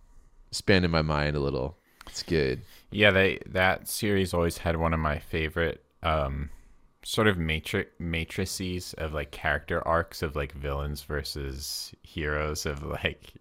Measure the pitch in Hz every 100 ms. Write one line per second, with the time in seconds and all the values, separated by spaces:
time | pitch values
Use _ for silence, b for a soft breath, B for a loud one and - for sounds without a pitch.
0 | - - - - - - - 95 87 80
1 | 78 76 73 73 69 69 67 - _ _
2 | - - - 80 67 65 - b b 101
3 | 104 95 95 67 - 92 92 - - -
4 | 107 98 92 87 85 - 87 80 82 80
5 | 78 73 - 85 78 85 82 - _ _
6 | 82 78 69 71 71 - - - - _
7 | - - 107 90 80 80 - 101 - _
8 | 85 82 82 - 92 - 92 90 - -
9 | 80 76 71 - 80 71 - 85 - 82
10 | 85 - 82 73 71 71 71 71 73 73
11 | - 73 69 76 69 67 73 - - -
12 | - 85 76 76 76 76 80 71 73 73
13 | 90 - - -